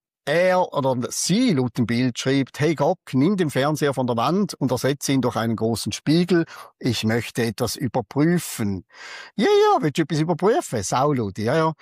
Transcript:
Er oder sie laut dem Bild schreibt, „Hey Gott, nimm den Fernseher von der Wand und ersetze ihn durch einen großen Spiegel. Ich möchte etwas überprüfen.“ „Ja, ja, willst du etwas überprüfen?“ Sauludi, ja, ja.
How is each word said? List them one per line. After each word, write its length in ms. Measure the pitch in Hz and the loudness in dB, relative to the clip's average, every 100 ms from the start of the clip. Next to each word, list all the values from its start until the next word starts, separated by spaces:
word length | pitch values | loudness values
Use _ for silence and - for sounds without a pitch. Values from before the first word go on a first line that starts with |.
| _ _ - | _ _ -2
Er 440 | 160 185 185 180 | 2 4 2 0
oder 240 | - 135 123 120 | 0 0 0 -4
sie 460 | - - 185 254 | -4 0 2 2
laut 240 | 143 123 - | 2 0 0
dem 80 | 110 | 0
Bild 340 | 120 127 117 | 0 0 -2
schreibt, 400 | 131 139 127 - | 0 0 -2 -2
„Hey 160 | 156 151 | -2 2
Gott, 220 | 143 185 - | 0 -2 -2
nimm 240 | 131 151 202 | 2 2 2
den 120 | 160 | 0
Fernseher 440 | 135 139 147 147 | 0 0 0 0
von 140 | 135 123 | 0 -2
der 100 | 117 | 0
Wand 380 | 120 185 196 - | 0 0 -2 -2
und 160 | 131 | -2
ersetze 420 | 123 131 143 - | 0 0 -2 0
ihn 80 | 135 | 0
durch 160 | 120 113 | 0 0
einen 180 | 113 107 | -2 0
großen 380 | 113 113 - | -2 -2 -4
Spiegel. 500 | - - 165 175 175 165 - - _ | -4 0 2 4 2 0 -8 -20 _
Ich 260 | 135 110 110 | -4 -2 0
möchte 380 | 117 - - | -2 -2 -4
etwas 340 | 117 - 117 - | -4 -2 -4 -4
überprüfen.“ 1080 | 120 131 107 135 156 175 - - 104 95 - - - - - - | -4 -4 -2 0 2 0 -2 -4 -4 -4 -8 -20 -18 -18 -12 -2
„Ja, 80 | 277 | 2
ja, 320 | 415 415 370 | 4 4 2
willst 200 | 156 156 | 0 -2
du 20 | |
etwas 180 | 156 156 | 0 0
überprüfen?“ 640 | 160 160 190 285 - 113 | 0 0 2 2 0 -4
Sauludi, 600 | 95 127 143 135 104 98 107 | -2 0 2 0 -2 -4 0
ja, 100 | 160 | 2
ja. 180 | 160 156 | 0 -2